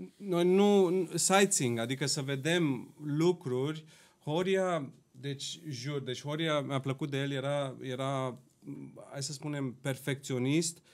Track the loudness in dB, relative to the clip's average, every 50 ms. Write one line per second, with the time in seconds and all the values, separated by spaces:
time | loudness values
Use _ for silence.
0 | -14 -16 -14 -10 -4 0 2 4 6 6 8 8 8 8 8 8 6 6 4 2
1 | 0 -2 -2 0 2 6 6 6 6 6 4 2 0 0 0 0 -2 -2 -2 -2
2 | 0 -2 -2 -2 -2 -4 -4 -2 0 0 2 2 2 2 0 -2 -4 -10 -14 -10
3 | -6 -4 0 2 4 2 2 2 -2 -4 -2 -2 -2 -2 -4 -6 -10 -18 -20 -20
4 | -20 -20 _ _ -6 -4 -2 0 0 2 2 2 2 0 0 -2 -4 -6 -12 -18
5 | _ _ -18 -12 -8 -8 -8 -8 -8 -10 -10 -10 -10 -10 -10 -8 -6 -4 -4 -4
6 | -4 -6 -8 -6 -6 -6 -4 -2 0 0 0 0 0 -2 -2 -2 -2 -2 -4 -4
7 | -4 -4 -2 -2 -2 -2 -4 -4 -4 -2 -2 -2 -4 -4 -6 -8 -10 -8 -6 -4
8 | -4 -2 -2 -2 -2 -4 -6 -8 -14 _ _ _ -16 -14 -14 -14 -14 -16 -16 -18
9 | -18 -14 -10 -8 -8 -8 -8 -8 -8 -6 -4 -4 -4 -6 -6 -6 -4 -4 -4 -4
10 | -4 -4 -4 -4 -4 -4 -2 0 2 2 2 2 2 0 -4 -8 _ _